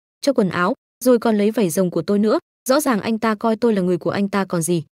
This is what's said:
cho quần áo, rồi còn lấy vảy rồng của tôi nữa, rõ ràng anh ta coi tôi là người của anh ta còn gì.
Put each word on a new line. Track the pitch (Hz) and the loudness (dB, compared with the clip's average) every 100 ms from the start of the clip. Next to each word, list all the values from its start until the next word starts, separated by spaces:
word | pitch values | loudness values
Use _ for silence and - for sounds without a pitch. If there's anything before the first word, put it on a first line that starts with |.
| _ _ | _ _
cho | - | -2
quần | 262 185 | 0 0
áo, | 175 180 - _ _ | 0 -2 -2 _ _
rồi | 254 240 | 2 2
còn | 233 214 | 2 2
lấy | 202 | 0
vảy | 226 185 | 0 0
rồng | 196 180 | 0 0
của | 170 | -2
tôi | 160 202 | 0 0
nữa, | 208 311 - _ - | 2 0 -4 _ -2
rõ | 277 | 0
ràng | 285 208 | 2 -2
anh | 220 220 | -2 -2
ta | 226 208 | -2 -2
coi | 233 220 | -2 0
tôi | 240 | 0
là | 208 | 0
người | 180 175 | 0 0
của | 175 | -2
anh | - 196 | -2 -2
ta | 202 185 | -2 -2
còn | 175 | -4
gì. | 165 175 - _ | -2 -2 -4 _